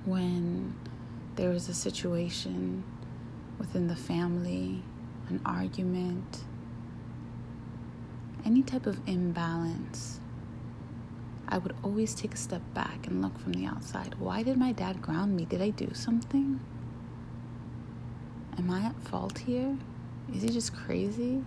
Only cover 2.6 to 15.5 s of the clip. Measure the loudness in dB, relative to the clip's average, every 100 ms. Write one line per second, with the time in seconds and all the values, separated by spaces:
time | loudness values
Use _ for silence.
2.6 | 0 -2 -4 -8 -8 -8 -8 -10 -10 -6
3.6 | 0 4 4 2 0 2 4 2 2 0
4.6 | 0 -2 -4 -8 -8 -8 -2 0 2 2
5.6 | 0 2 2 2 2 0 -4 -6 -8 -8
6.6 | -8 -8 -8 -8 -8 -8 -8 -8 -8 -8
7.6 | -8 -8 -8 -8 -8 -8 -8 -2 6 8
8.6 | 8 2 2 0 0 2 4 2 2 2
9.6 | 2 0 -4 -6 -8 -8 -8 -8 -8 -8
10.6 | -8 -8 -8 -8 -8 -8 -8 -8 -2 0
11.6 | 0 -2 0 4 2 2 -4 -4 -4 -4
12.6 | -2 -2 -2 -2 0 2 2 0 0 0
13.6 | 0 -2 -4 -4 -4 -2 0 2 4 6
14.6 | 6 4 0 -2 0 2 4 4 2